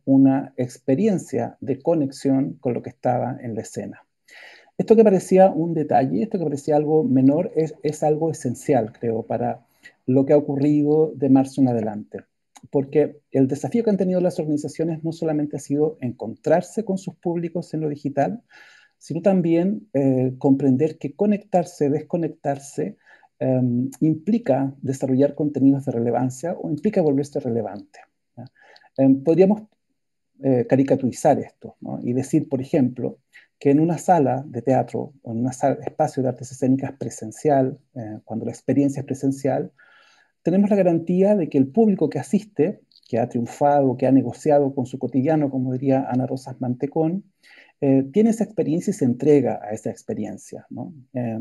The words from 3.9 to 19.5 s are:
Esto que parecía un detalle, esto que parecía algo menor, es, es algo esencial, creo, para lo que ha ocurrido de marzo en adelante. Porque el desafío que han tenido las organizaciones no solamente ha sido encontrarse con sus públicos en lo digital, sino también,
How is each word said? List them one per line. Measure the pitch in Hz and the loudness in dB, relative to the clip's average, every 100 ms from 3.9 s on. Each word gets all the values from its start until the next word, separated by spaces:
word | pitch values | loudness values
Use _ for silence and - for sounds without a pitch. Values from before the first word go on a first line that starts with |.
| - _ _ _ - - - _ - | -14 _ _ _ -20 -20 -20 _ -4
Esto | 190 220 | 4 6
que | |
parecía | 214 185 - 185 190 | 8 4 4 6 6
un | 151 170 156 | 4 -2 -2
detalle, | 151 - 135 180 | 0 2 2 -2
esto | 214 196 | -2 -4
que | 156 | -4
parecía | 143 - 147 | -4 0 0
algo | 147 156 | 2 2
menor, | 135 131 131 147 180 156 | 4 4 6 4 0 -2
es, | 156 - | -4 -4
es | 151 151 | -6 -2
algo | 156 151 165 | 0 0 -2
esencial, | 156 127 113 - 135 110 | -4 -6 -4 0 0 0
creo, | - 117 110 - | -6 -4 -4 -4
para | 117 120 117 _ _ - _ - | -4 -4 -6 _ _ -20 _ 0
lo | 131 135 | 2 4
que | |
ha | 147 | 2
ocurrido | 147 139 147 147 147 156 156 | 2 0 2 2 2 2 0
de | 147 139 | 0 4
marzo | 135 135 - | 4 4 2
en | 131 | 2
adelante. | 117 107 104 104 98 - _ _ _ - | 2 -4 -8 -12 -14 -16 _ _ _ -4
Porque | 143 139 151 147 - _ | -4 0 0 0 -4 _
el | 135 135 | 0 0
desafío | 143 139 233 | 0 -2 0
que | 226 | 0
han | 190 | 0
tenido | 185 180 | 0 0
las | 180 175 | 0 -2
organizaciones | 156 147 147 - 165 156 | -4 -4 -4 -4 -4 -4
no | 160 | -6
solamente | 165 160 147 147 143 | -4 -4 -2 -4 -6
ha | |
sido | - 143 156 156 | -4 -2 -2 -2
encontrarse | 123 110 113 110 151 160 180 - 214 | -8 -8 -10 -6 0 0 0 -6 -6
con | 190 | -6
sus | - - | -8 -8
públicos | 180 170 165 170 165 | -6 -4 -6 -8 -8
en | 156 | -6
lo | 151 | -6
digital, | 143 139 139 160 214 _ - - _ _ _ | -6 -4 -2 -2 -4 _ -20 -20 _ _ _
sino | - 156 | -10 -2
también, | 202 190 165 | 0 2 2